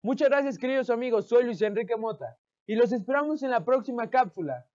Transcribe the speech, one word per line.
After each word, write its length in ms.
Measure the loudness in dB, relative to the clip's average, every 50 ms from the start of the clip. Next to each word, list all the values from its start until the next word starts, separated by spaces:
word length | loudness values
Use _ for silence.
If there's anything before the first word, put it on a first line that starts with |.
Muchas 280 | -2 -2 0 2 4 4
gracias, 280 | 4 4 2 0 -4
queridos 320 | -4 -4 0 0 0 0 0
amigos, 380 | -2 -2 0 0 0 0 0
soy 160 | 4 4 4 4
Luis 180 | 4 0 0
Enrique 340 | -2 0 0 -4 -4 -4 -4
Mota, 420 | -4 -4 -6 -6 -8 -10 -14 -14 _ _ _ _ _ _
y 100 | -4 2
los 160 | 2 4 4
esperamos 520 | 2 -4 -2 0 0 0 0 0 -4 -4 -2
en 80 | -2
la 120 | -2 -2 2
próxima 460 | 2 0 0 0 -4 -6 -6 -4 0
cápsula 580 | 2 2 2 2 _ -8 -6 -6 -6 -8 -12 _ _